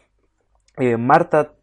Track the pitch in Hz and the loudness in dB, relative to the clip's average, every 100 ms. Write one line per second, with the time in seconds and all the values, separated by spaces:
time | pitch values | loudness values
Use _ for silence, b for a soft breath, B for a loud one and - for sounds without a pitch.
0 | b _ _ _ _ _ _ - 127 113 | b _ _ _ _ _ _ -4 -2 -2
1 | 123 160 165 151 151 _ | 2 0 2 -2 -4 _